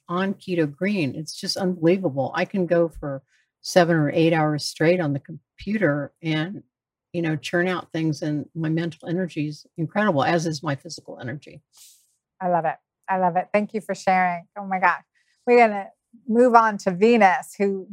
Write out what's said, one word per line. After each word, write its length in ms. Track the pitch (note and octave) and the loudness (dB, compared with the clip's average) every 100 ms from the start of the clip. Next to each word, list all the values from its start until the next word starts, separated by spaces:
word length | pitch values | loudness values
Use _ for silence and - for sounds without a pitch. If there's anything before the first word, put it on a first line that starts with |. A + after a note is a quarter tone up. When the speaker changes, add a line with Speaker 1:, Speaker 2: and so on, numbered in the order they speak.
| - | -8
Speaker 1:
on 260 | F3 F#3+ | -4 -2
Keto 420 | G3 - E3+ D3+ C#3+ | -4 -2 0 0 -2
Green. 380 | F#3+ G3+ C#3 | -2 0 -2
It's 260 | - D#3 - | -4 -12 -10
just 180 | F#3+ - | -8 -4
unbelievable. 760 | F#3 F3 E3 F#3+ F3 C#3 - | -4 2 2 2 0 -2 -4
I 120 | D#3+ F3+ | -4 -2
can 200 | G3 E3+ | -2 0
go 220 | E3+ E3+ | 2 0
for 340 | - D3 C3+ - _ _ _ | -4 -10 -10 -14 _ _ _
seven 360 | - F#3 E3+ E3 | 2 4 4 4
or 120 | D3 | 2
eight 240 | E3+ D#3+ | 2 2
hours 320 | D#3+ D3+ D3 - | 2 0 -2 -6
straight 340 | - D#3+ F3+ | 0 2 2
on 140 | D3+ | 0
the 60 | C#3 | -4
computer 920 | - D#3 _ _ G3 G#3+ E3 C#3+ C3+ _ | -8 -20 _ _ -6 0 0 0 -6 _
and, 400 | D#3+ D#3 E3+ G#3 - _ _ _ _ | -4 -4 -4 -10 -18 _ _ _ _
you 80 | F3 | -6
know, 140 | D#3+ D#3 | -4 -4
churn 320 | - F3 F3+ | -2 0 0
out 240 | F3 - | -2 -6
things. 320 | E3 D#3+ D3 | -4 -2 -2
And 260 | D#3 D3+ - D#3+ | -4 -4 -6 -6
my 140 | D#3 | -2
mental 380 | D#3+ E3+ - - | -2 -4 -8 -6
energy 400 | F3 F3 D#3+ D3+ | -4 -4 -6 -8
is 200 | D3+ _ - | -8 _ -8
incredible, 460 | D#3 G#3 G#3 C#3+ | -4 0 0 2
as 240 | - E3+ E3 | 2 0 -2
is 160 | D3+ | -4
my 120 | D#3 C#3 | -6 -6
physical 440 | E3 - - - | -10 -18 -18 -14
energy. 420 | B2 D3 D#3 C#3+ _ _ - _ _ _ _ _ | -12 -12 -16 -20 _ _ -20 _ _ _ _ _
Speaker 2:
I 60 | F#3 | -2
love 180 | E3+ D#3+ | 0 0
it. 120 | - _ _ - | -6 _ _ -6
I 120 | F#3 | 0
love 160 | F3+ E3+ | 0 0
it. 140 | - | -2
Thank 220 | G#3 G#3 A3 | -2 -2 -8
you 60 | |
for 120 | - | -8
sharing. 540 | F#3+ - F#3 F3+ F3 - G#3 | -4 0 0 0 -4 -10 -14
Oh 80 | G3 | -8
my 140 | F#3 | 0
God. 220 | F3+ D#3 - _ _ _ - | 0 0 -8 _ _ _ 4
We're 220 | A#3+ A3+ | 6 6
gonna 220 | G3+ F#3+ _ _ _ - | 2 -10 _ _ _ 0
move 280 | A3+ B3 A#3 | 4 6 6
on 220 | A3 G3+ | 4 0
to 120 | G3 | -4
Venus, 600 | F3 A3 A#3+ F#3+ D#3+ - - | 2 4 6 4 4 -6 -4
who, 320 | G3+ G3 F#3 | -2 -2 -10